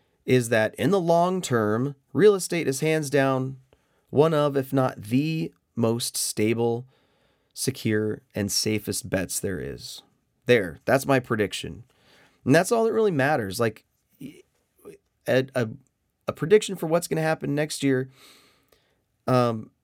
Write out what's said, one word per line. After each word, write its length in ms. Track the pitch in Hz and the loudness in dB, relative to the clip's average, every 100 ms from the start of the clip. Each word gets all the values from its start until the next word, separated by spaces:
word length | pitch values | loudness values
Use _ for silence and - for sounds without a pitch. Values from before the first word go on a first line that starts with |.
| _ _ - | _ _ 2
is 240 | 127 113 | 2 4
that 240 | 113 107 | 0 0
in 160 | - 123 | 0 0
the 100 | 196 | 2
long 400 | 170 170 175 185 | 2 2 2 0
term, 540 | - 120 107 110 139 - _ | -2 0 2 0 -2 -6 _
real 220 | 131 208 | 4 4
estate 340 | 196 - 170 135 | 4 0 -4 -2
is 120 | 135 | -2
hands 280 | 156 160 143 | 0 0 0
down 480 | 143 135 131 131 135 _ _ _ _ - | 2 2 0 -4 -10 _ _ _ _ -2
one 240 | 120 160 | 2 4
of, 220 | 151 147 139 | 4 2 0
if 160 | 131 | 0
not 280 | 135 131 - | 0 0 -2
the 520 | 101 123 156 160 160 _ _ | -4 -2 0 -4 -6 _ _
most 420 | - 117 117 123 - | -2 0 0 -4 -6
stable, 680 | - - 107 113 117 117 127 _ _ _ _ _ _ | -6 0 0 2 0 -2 -8 _ _ _ _ _ _
secure, 680 | - - - 110 107 107 - _ | -8 -6 -4 0 0 -2 -6 _
and 160 | - 101 | -6 -4
safest 580 | - 107 107 - 101 101 | -2 -2 -2 -4 -8 -4
bets 300 | 98 90 - | -4 -4 -6
there 220 | 101 82 | -6 -8
is. 420 | 65 62 - - - _ _ _ - | -10 -12 -14 -18 -20 _ _ _ 4
There, 340 | 120 90 71 | 4 2 -6
that's 220 | - 131 139 | 0 0 2
my 140 | 135 | -2
prediction. 640 | 131 110 98 - - 87 - _ _ _ _ _ | 0 -2 -2 -4 -10 -14 -18 _ _ _ _ _
And 100 | - | 2
that's 180 | 151 185 | 4 4
all 120 | 226 | 2
that 80 | 226 | 2
really 180 | 220 214 | 2 2
matters. 500 | 151 135 151 98 95 | 2 0 0 -2 -2
Like, 240 | 117 110 _ _ _ - | -2 -4 _ _ _ -20
a, 1300 | 131 175 _ _ _ _ - - _ _ - 127 131 | -20 -20 _ _ _ _ -20 -20 _ _ -2 0 0
a, 140 | 127 113 - _ _ _ _ - | -4 -4 -8 _ _ _ _ -10
a 60 | |
prediction 420 | - 156 208 208 | -6 2 4 2
for 120 | 185 165 | -6 -2
what's 200 | 170 - | -2 -2
gonna 140 | 156 | -2
happen 320 | 160 156 143 | -2 -2 -2
next 280 | 143 151 - | -2 -4 -2
year, 280 | 139 131 131 _ - - _ _ _ _ _ _ _ _ - | 0 0 -2 _ -20 -20 _ _ _ _ _ _ _ _ 0
um, 440 | 127 120 113 - _ | 2 2 -2 -8 _